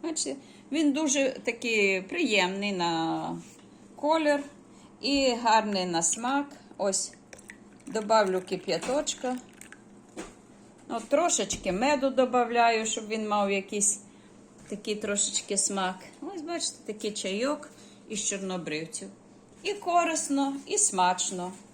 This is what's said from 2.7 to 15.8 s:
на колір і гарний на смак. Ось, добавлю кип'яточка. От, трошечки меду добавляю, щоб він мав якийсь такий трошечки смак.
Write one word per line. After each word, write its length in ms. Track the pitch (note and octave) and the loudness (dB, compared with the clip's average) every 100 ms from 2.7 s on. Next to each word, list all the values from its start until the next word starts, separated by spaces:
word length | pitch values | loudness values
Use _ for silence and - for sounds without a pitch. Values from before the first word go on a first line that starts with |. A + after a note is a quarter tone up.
на 720 | F#3+ E3+ E3 D#3+ D#3+ F3 E3+ - - - - - - | 0 0 0 0 -2 -4 -8 -12 -20 -20 -20 -20 -4
колір 460 | D4 D#4+ D4+ C#4+ C#4+ - - - - - | 2 4 4 2 0 -16 -20 -20 -20 -8
і 340 | A#3+ C#4 C4+ A#3 | 0 2 4 2
гарний 440 | A#3+ A3 G#3 G3+ F3+ | 4 4 4 -2 0
на 160 | E3+ | 0
смак. 440 | E3+ - A#3+ C#4 C#4+ - - - | 0 -2 0 -2 -2 -10 -20 -4
Ось, 340 | G3+ F#3+ - - - - - - - - - | -2 -2 -4 -10 -20 -20 -20 -20 -20 -20 -6
добавлю 540 | G#3+ G#3 A3 G3+ F#3 | -4 4 6 6 2
кип'яточка. 960 | F#3 F3+ - E3+ - C#4 D4+ - B3+ B3+ - - - - - - - - - - - - - - - | -2 -6 -2 -2 0 -2 -2 -4 -4 -6 -8 -20 -20 -20 -20 -20 -20 -16 -16 -16 -20 -20 -20 -20 -8
От, 200 | A#3 - | -8 2
трошечки 640 | C#4+ E4+ - G#3 - G3 | 2 4 2 0 -2 -2
меду 380 | F#3 C4 D4 C4+ | 2 2 4 2
добавляю, 760 | B3+ B3+ B3 A#3 A#3+ A#3 A3+ A3 | 4 4 4 2 4 6 4 0
щоб 220 | A#3 G#3+ | -4 -4
він 200 | A3 G#3+ | -4 0
мав 220 | G#3 G3+ | 2 2
якийсь 500 | G3 F#3+ G#3 G3 - - - - - - - - | 0 -2 0 0 0 -8 -20 -20 -20 -20 -20 -12
такий 260 | G#3 - | -10 -6
трошечки 640 | G#3 G#3 G3+ - - - G3+ | -6 -2 -2 0 -2 -2 -2
смак. 380 | - G3 | 0 0